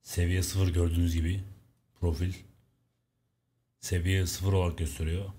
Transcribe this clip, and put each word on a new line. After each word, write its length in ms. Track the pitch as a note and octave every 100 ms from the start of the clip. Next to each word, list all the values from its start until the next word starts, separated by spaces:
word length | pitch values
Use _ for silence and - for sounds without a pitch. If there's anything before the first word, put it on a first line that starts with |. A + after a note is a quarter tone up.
Seviye 400 | - - F2 F#2
sıfır 260 | F2+ F#2+ F#2
gördüğünüz 460 | E2+ E2+ E2 F2
gibi 300 | E2 D#2+ G2 - - _ _ _ _
profil. 320 | F2 D#2 F2+ F2+ - - _ _ _ _ _ _ _ _ _ _ _ _
Seviye 460 | - F#2 F2 F#2+ F2+
sıfır 260 | - F#2+
olarak 260 | F#2+ F2+ D#2+
gösteriyor. 460 | D#2+ - D#2+ E2+ G2